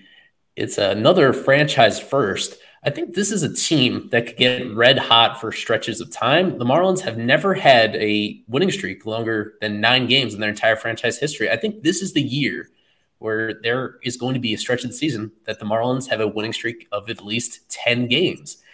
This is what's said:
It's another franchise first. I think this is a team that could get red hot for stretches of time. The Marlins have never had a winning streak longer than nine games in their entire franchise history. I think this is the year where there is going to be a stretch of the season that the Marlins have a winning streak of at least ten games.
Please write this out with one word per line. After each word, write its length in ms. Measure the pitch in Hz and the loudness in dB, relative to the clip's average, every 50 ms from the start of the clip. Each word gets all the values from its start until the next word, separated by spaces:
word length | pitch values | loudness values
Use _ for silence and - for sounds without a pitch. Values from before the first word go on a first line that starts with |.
| - _ _ _ _ _ _ _ _ _ - | -20 _ _ _ _ _ _ _ _ _ -8
It's 240 | - 104 - - - | -8 -6 -4 -2 0
another 540 | 101 95 98 107 113 147 185 190 143 131 113 | 0 0 0 2 4 4 6 6 6 4 4
franchise 680 | - - - 135 143 151 151 - 135 120 107 95 - | 2 2 4 4 4 4 2 4 4 4 4 4 0
first. 580 | - - 139 139 123 98 92 - - - - - - - _ _ - | -6 -2 0 0 0 0 0 -2 -4 -6 -6 -10 -20 -20 _ _ -6
I 60 | 123 | -6
think 240 | - - 339 - - | -4 -4 -8 -6 -4
this 180 | 190 202 - 226 | 0 0 0 2
is 100 | 185 156 | 0 0
a 100 | - - | 0 0
team 560 | - - - 170 143 127 113 101 104 - - - | 0 0 2 4 4 4 2 0 -2 -4 0 0
that 160 | 117 120 - | 0 0 0
could 80 | - | 0
get 360 | - 127 127 127 127 127 117 107 | 2 2 2 2 0 -6 -6 0
red 220 | 110 120 127 135 123 | 4 6 6 6 4
hot 420 | - - 117 117 117 107 - - | 4 4 6 6 6 4 2 -2
for 100 | - 107 | -8 -8
stretches 500 | 104 - - - 113 110 - - 104 92 | -8 -6 -2 -2 -2 -2 0 -4 -6 -6
of 120 | 85 - - | -6 -8 -6
time. 440 | - 113 120 143 170 190 180 - - | -2 0 2 4 4 2 2 -2 -2
The 60 | 123 | 0
Marlins 360 | 120 135 165 180 190 185 185 | 2 2 4 4 2 0 0
have 180 | - 117 110 117 | -2 -4 -6 -4
never 340 | 117 120 139 156 175 196 190 | 0 2 2 2 4 2 0
had 440 | - - 147 131 117 113 107 101 | 4 6 6 8 8 6 4 2
a 440 | - 107 107 107 107 104 104 - - _ | 0 0 0 0 0 0 -2 -6 -10 _
winning 240 | - 113 139 185 190 | -4 -2 0 0 0
streak 360 | - - - 92 92 - - | -2 -4 -6 -8 -10 -10 -8
longer 480 | 110 110 113 117 113 113 107 104 110 - - | -8 -6 -4 -4 -2 -2 -4 -4 -6 -8 -8
than 200 | 107 107 104 104 | -6 -6 -4 0
nine 260 | 107 117 127 127 127 | 0 2 2 2 2
games 280 | 117 123 139 131 113 107 | 2 0 0 0 -2 -6
in 60 | 98 | -4
their 100 | 110 104 | -4 -4
entire 260 | 104 - - 110 110 | -4 0 0 0 0
franchise 420 | 110 - 117 113 - - 117 113 - | 0 -2 -6 -6 -4 -4 -4 -2 -2
history. 320 | 139 151 - - 110 92 | -4 -4 -4 -2 -2 -2
I 60 | 113 | -2
think 260 | 120 - 220 - - 131 | -2 -4 -6 -6 -2 -2
this 180 | 160 190 - | -2 -2 0
is 120 | 196 180 - | -4 -2 -2
the 100 | 156 127 | -2 -2
year 480 | 113 123 147 139 104 85 82 - _ _ _ _ _ _ _ _ _ _ - | -2 -2 -2 -2 -2 -4 -6 -12 _ _ _ _ _ _ _ _ _ _ -10
where 420 | 113 110 110 107 110 110 107 - - | -6 -4 -4 -2 -2 -4 -6 -6 -4
there 340 | 117 120 131 127 113 - - - | -4 -2 -2 -4 -8 -10 -10 -10
is 120 | 127 117 | -8 -8
going 180 | - 120 127 135 | -6 -4 -4 -4
to 60 | 123 | -2
be 140 | 117 113 107 | -2 -4 -4
a 40 | - | -4
stretch 260 | - - 123 120 - | -2 -2 -2 -2 -4
of 60 | 123 | -6
the 60 | - | -6
season 360 | - 147 160 127 104 107 110 _ _ - | -4 -4 -4 -4 -4 -8 -10 _ _ -12
that 120 | - 107 - | -12 -10 -8
the 80 | 110 | -4
Marlins 420 | 104 107 113 117 123 127 127 123 - | -2 -2 0 0 0 -2 -2 -2 -4
have 120 | 117 107 | -2 -2
a 80 | 110 107 | -2 -2
winning 240 | 104 107 107 113 113 | -2 -4 -6 -6 -6
streak 340 | - - 117 113 - - - - | -6 -6 -6 -8 -8 -12 -8 -8
of 180 | 104 98 110 | -8 -8 -8
at 140 | 113 - 90 | -12 -12 -8
least 440 | 104 110 120 - - - - _ - | -6 -6 -4 -4 -6 -8 -10 _ -10
ten 360 | - - - 117 120 120 123 | -8 -4 0 0 0 0 0
games. 520 | 117 120 147 185 131 87 - - - - _ _ _ | 0 0 0 0 0 -2 -6 -12 -16 -18 _ _ _